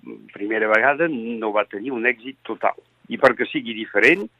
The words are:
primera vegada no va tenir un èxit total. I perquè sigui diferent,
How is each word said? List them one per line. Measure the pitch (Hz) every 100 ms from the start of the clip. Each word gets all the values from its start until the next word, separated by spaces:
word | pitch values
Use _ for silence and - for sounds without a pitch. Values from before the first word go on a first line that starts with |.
| 120 110 -
primera | - 104 110 110
vegada | 110 127 143 170
no | 135 113 117 110 104
va |
tenir | 101 104 120 123
un |
èxit | 117 120 123 131
total. | - 113 101 - - _ -
I | 117
perquè | 131 117 120
sigui | 151 117
diferent, | 110 107 104 113 180 220 _